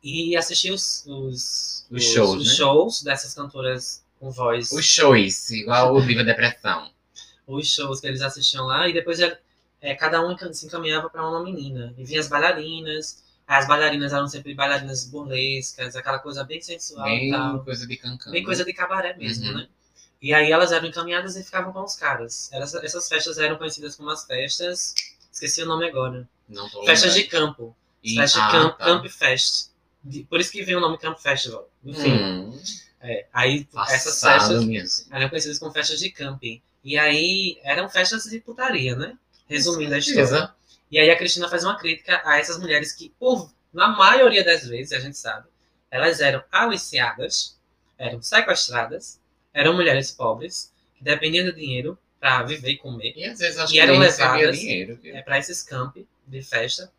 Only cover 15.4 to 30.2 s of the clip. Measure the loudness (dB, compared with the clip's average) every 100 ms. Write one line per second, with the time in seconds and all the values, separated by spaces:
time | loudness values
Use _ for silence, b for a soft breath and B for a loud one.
15.4 | -2 -4 -8 -10 -10 -8 -6 -6 -6 -10
16.4 | -10 -12 -12 -12 -12 -8 -4 -2 0 -2
17.4 | -2 -6 -8 -10 -10 -12 -12 -14 -6 -6
18.4 | -2 -4 -4 -6 -4 -4 -4 -6 -8 -6
19.4 | -6 -8 -10 _ b b b _ 2 4
20.4 | 6 6 4 2 -2 -8 -4 -4 -4 -10
21.4 | -8 -6 -6 -10 -10 -6 -4 -4 -8 -12
22.4 | -10 -10 -8 -8 -8 -8 -4 -2 -4 -2
23.4 | -2 -2 -6 -8 -12 -14 -10 -10 -6 -6
24.4 | -4 -4 -4 -4 -4 -4 -6 _ _ -10
25.4 | -6 -4 -2 -2 -2 -2 -4 -6 -16 _
26.4 | _ -16 -14 -4 2 4 6 2 2 0
27.4 | -2 -4 -16 -16 _ _ -4 2 4 4
28.4 | 6 6 4 2 2 2 0 -2 0 2
29.4 | 2 0 -6 _ _ _ -14 -14